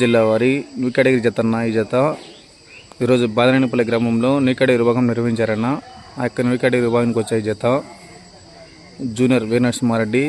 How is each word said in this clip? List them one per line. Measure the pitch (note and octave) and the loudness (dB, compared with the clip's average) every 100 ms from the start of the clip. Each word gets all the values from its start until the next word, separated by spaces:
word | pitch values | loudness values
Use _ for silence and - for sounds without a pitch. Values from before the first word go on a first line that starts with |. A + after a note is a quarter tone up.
జిల్లా | A#2+ A#2 A2 | 2 4 4
వారి | A2 B2+ C#3 - C3 | 2 2 0 -4 -6
న్యూ | B2+ B2+ | -2 2
కేటగిరీ | C3 B2+ A2+ | 2 2 0
జత | G#2+ | -2
అన్న. | A2+ A2+ A2+ | -2 -2 -2
ఈ | A2 | -2
జత | G#2 B2 D3+ D3 - - - - - - - - | -2 0 -2 -4 -12 -20 -20 -20 -20 -20 -20 -6
ఈరోజు | B2 B2+ A#2+ A2 | 0 0 0 0
బాదనేనిపల్లి | B2+ C3 B2+ B2 A2+ | 2 2 2 0 0
గ్రామంలో | A#2 A#2 A#2 B2+ C#3+ C3 | 0 0 0 0 0 0
న్యూ | B2+ | 2
కేటగిరీ | C3 A#2+ | 2 2
విభాగం | A#2+ A#2+ B2 | 2 2 0
నిర్వహించారన్న. | A#2 A#2 A2+ A2 G#2+ A#2+ D3 - - - - | 0 -2 -2 -2 -2 -4 -4 -8 -20 -10 -4
ఆ | B2 | -4
యొక్క | - B2 | -2 -2
న్యూ | B2+ | 0
కేటగిరీ | C3 B2 A#2 | 0 2 2
విభాగానికి | A#2+ A#2+ A2+ | 2 0 -2
వచ్చే | G#2+ A2+ G#2 | -2 -2 -2
జత | G2+ A#2+ C#3 - - - - - - - - - - - - B2+ A2 | -2 -2 -2 -4 -16 -20 -20 -20 -20 -20 -20 -20 -20 -20 -10 -8 0
జూనియర్ | B2+ B2+ A2 | 2 2 2
వీరనరసింహారెడ్డి, | A#2+ B2 - A#2+ A2+ G#2+ B2 | 0 0 0 0 0 0 0